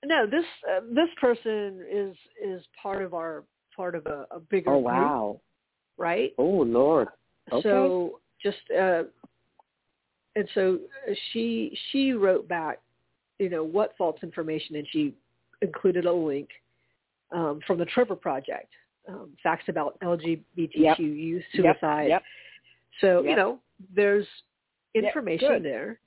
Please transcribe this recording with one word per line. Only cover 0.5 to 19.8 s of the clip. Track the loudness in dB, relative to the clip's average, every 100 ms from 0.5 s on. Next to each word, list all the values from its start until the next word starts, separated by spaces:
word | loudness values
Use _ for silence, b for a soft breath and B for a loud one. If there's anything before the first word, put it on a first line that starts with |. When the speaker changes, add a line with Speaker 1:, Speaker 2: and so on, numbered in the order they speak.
| -8 -4
Speaker 1:
uh, | -4 -2
this | 0 0 2
person | 0 2 -2 -4 -4 -8 -6
is, | -4 -4 -8 _ -10
is | -8 -8 -12 _
part | -8 -6
of | -6
our, | -6 -6 -8 -14 _ _ -8
part | -6
of | -4 -6
a, | -8 -10
a | -16
bigger | -2 0 4
Speaker 2:
Oh, | 2
Speaker 1:
group, | 4
Speaker 2:
wow. | 2 2 2 -2 -6 _ _ _ _ _ _
Speaker 1:
right? | -2 0 -2 0
Speaker 2:
Oh, |
Lord. | 2 4 2 4 4 4 2 -4 _ _ -4
Okay. | -2
Speaker 1:
So | 2 2 2 0 -4 -8 _ _
just, | -6 -6 _
uh, | 0 2 2 -2 _ -20 _ _ _ _ _ _ _ _ _ _ -4
and | -2 2
so | 2 2 -4 -14 -8 -8 -6
she, | -4 -2 -2 -4 -8 -6
she | 0 0
wrote | 4 4 4 0
back, | -6 -4 -8 _ _ _ _ _ _
you | -4
know, | -2
what | -2 0 -2 0
false | -2 -2
information, | -10 -8 -6 -4 -6 -10
and | -6
she | -2 -2 -4 _ _ _ _
included | -4 0 0 2 2
a |
link, | 0 0 -4 -8 -18 _ _ _ _ _ _ _
um, | -4 -4 -4 -4
from | -2
the | -2
Trevor | 0 0 -2
Project, | -4 -6 -6 -12 -12 _ _ _ -18
um, | -16 -16 -6
facts | -4 -4 -4
about | -4